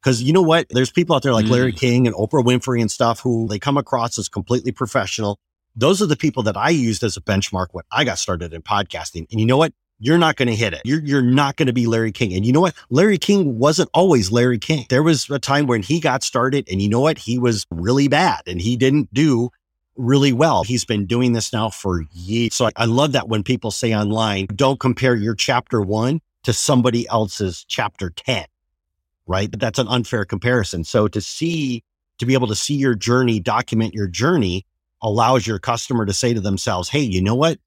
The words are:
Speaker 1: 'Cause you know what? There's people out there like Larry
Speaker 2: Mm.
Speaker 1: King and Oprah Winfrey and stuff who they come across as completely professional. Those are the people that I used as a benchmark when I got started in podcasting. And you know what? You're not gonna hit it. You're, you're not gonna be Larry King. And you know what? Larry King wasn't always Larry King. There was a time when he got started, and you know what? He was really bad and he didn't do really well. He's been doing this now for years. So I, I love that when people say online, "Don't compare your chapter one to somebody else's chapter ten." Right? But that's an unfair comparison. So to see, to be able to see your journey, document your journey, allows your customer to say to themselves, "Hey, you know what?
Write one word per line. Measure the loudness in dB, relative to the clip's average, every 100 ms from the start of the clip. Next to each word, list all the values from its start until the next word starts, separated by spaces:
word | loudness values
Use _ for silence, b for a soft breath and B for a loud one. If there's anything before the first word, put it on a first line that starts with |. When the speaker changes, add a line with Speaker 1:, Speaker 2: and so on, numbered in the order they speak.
Speaker 1:
'Cause | 0 0
you | 2
know | 4
what? | 6 4 2
There's | 0 0
people | 0 2
out | 0
there | 2
like | 2 4
Larry | 2 2
Speaker 2:
Mm. | 0
Speaker 1:
King | 2 4 2
and | 0
Oprah | 0 2
Winfrey | 2 2 0 -2
and | -2
stuff | 0 0 0
who | -2 -2 -4
they | -4
come | -2 -2
across | 0 -2 -2 -4
as | -8
completely | -8 -2 -2 -2
professional. | -6 -2 -2 -2 -4 -4 -6 _ _ _ 0
Those | 2 2
are | 2
the | 0
people | 0 0
that | -2 0
I | 0
used | 2 0 -2
as | -4 -6
a |
benchmark | -2 -2 0 -4 -6
when | -8 -8
I | -2
got | -2 -2
started | -6 -6 -6
in | -12
podcasting. | -4 -4 -4 -8 -10 -12 -8
And | -2
you |
know | 2 2
what? | 2 -2 _ _
You're | 0 4
not | 4 2
gonna | 0
hit | 0 -2
it. | -2 -4
You're, | -4
you're | 0 2
not | 4 4 2 0
gonna | 0
be | 2 0
Larry | 0 -2
King. | -2 -2
And | 0 2
you |
know | 4
what? | 2 -2 B
Larry | 2 4 2
King | 2 2 2 2
wasn't | 2 2 0
always | 2 4 4 4
Larry | 2 2 0
King. | -2 -4 0
There | 2
was | 4 2 0
a | -6
time | 0 0 2
when | 0
he | 0 -2
got | 0 -2
started, | -2 -2 0 -2 -2
and | -2
you | 0
know | 2
what? | 0 -2
He | -4 -2
was | 0 -2 -4
really | -6 0 2 4
bad | 2 2 -2 -6
and | -4
he | -2 0
didn't | 2 2 0
do | 0 2 2 -2 _ _ _ _ -6
really | 2 4 4
well. | 4 2 2
He's | 0 -2 0
been | -2
doing | 0 0 2
this | 0 -2
now | -4 -4
for | -4 -4 -4 -4
years. | -12 -6 -2 -2
So | 0
I, | -2 0
I | 0
love | 2 2
that | 0 -2
when | -4
people | -2 -4 -4
say | -4 -2
online, | 0 0 0 0 -2 -4
"Don't | 0 0 2
compare | -2 0 2
your | 2 0
chapter | -4 -2 -2 0 -2
one | 0 0 0 -2 _ _
to | -4
somebody | -2 2 4 4 0 -2
else's | -2 -2 -4 -6 -6 -8
chapter | -4 -4 _ -10
ten." | -8 -4 -4 -6 _ _ _ _ _ _ _ -4
Right? | -4 -2
But | -4
that's | -4 -2
an | -2
unfair | -2 -2 -4
comparison. | -4 -4 0 0 0 -6
So | -2 0 0
to | -2
see, | -8 -6 -4 -2 -2 -4 _ _ _ _
to | 0
be |
able | 2 2
to | -2
see | -2
your | 0 0 0
journey, | 2 2 4 0
document | 0 -2 -2 -2 -2
your | -4 -6
journey, | -2 0 2 0 -2 -8 _ _ _
allows | -4 0 2 2 0
your | -6
customer | -4 -4 -2 -4
to | -2
say | -2 -2
to | -2
themselves, | -2 -4 -2 -4 -2
"Hey, | -2
you | 0 0
know | 0 2
what? | 0 -2